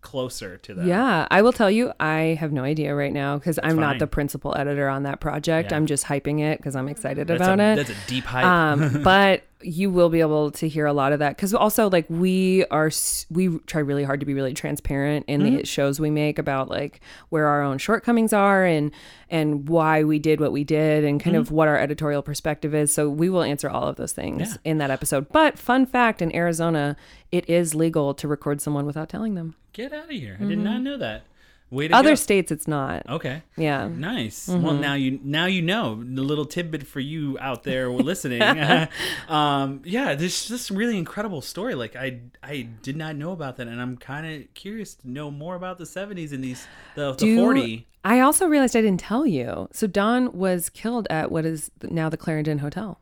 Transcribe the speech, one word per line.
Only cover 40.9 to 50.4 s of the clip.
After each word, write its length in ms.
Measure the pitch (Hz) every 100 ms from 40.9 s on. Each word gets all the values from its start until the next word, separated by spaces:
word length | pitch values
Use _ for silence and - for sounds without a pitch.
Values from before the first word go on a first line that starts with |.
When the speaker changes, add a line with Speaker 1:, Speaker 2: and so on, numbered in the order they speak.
| 214
Speaker 1:
incredible 420 | 165 - 220 170
story. 340 | - - 226 165
Like, 180 | 113 123
I, 220 | 131 123 120 -
I 260 | - 147 117 113
did 140 | - 147
not 180 | 156 151
know 140 | 151
about 240 | 185 143 123
that, 100 | 117
and 120 | 117
I'm 160 | 123 123
kinda 480 | - 139 160 156 -
curious 400 | - 196 220 202
to 160 | - 131
know 200 | 127 147
more 240 | 143 156
about 240 | 180 185 180
the 80 | 165
seventies 460 | - 202 190 156
and 100 | 139
these, 240 | 131 123 - - -
the, 180 | - 143
the 60 | 131
Speaker 2:
Do, 180 | 214 226
Speaker 1:
forty. 480 | 240 269 240 226 - _
Speaker 2:
I 160 | 190 240
also 260 | 262 302 370
realized 280 | 302 254
I 60 | 233
didn't 200 | 220 180
tell 260 | - 220 302
you. 420 | 151 120 85 92
So 140 | - 220
Don 460 | 196 208 247 254
was 320 | 175